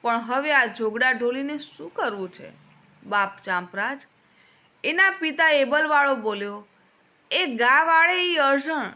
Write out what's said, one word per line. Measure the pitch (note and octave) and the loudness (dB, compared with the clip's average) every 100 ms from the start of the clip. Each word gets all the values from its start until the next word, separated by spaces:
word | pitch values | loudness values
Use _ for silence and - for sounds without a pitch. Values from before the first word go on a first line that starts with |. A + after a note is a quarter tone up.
પણ | A#3 A#3 | -2 -2
હવે | A#3 B3+ D4+ | -2 -2 2
આ | C#4+ A#3+ | 2 2
જોગડા | - A3 A3 B3+ | -2 -4 0 0
ઢોલીને | B3+ A#3+ C4 C#4 D4 | 2 -2 -2 -6 -8
શું | D4 - E4 | -12 -14 -12
કરવું | - D4 G3+ F#3 | -4 -4 -4 -10
છે, | - - - _ _ _ _ | -12 -18 -20 _ _ _ _
બાપ | - - G2+ - | -4 -2 -2 -6
ચાંપરાજ?" | - F3+ F3+ F#3+ A3 C#4 - _ _ _ _ _ _ _ | -4 -4 -4 -6 -6 -6 -14 _ _ _ _ _ _ _
એના | - E4 F#4+ F#4+ | -4 2 2 2
પિતા | D#4+ D4 D#4+ | -6 2 4
એબલવાળો | D4 C4 D4 D#4 D4 C#4+ C4 | 4 2 2 2 2 2 0
બોલ્યો, | G#3+ G3+ G3+ G#3 G#3+ _ _ _ _ _ _ | -2 -4 -8 -10 -20 _ _ _ _ _ _
"એ | - F4+ | -2 -2
ગા | A#3 A#3+ C#4 | 0 4 4
વાળે | D#4+ D#4+ E4+ F4+ F4+ | 6 4 4 2 0
ઈ | E4 | 2
અર્જણ, | C#4 C#4 C#4+ D#4 G3+ | 2 2 0 -4 -6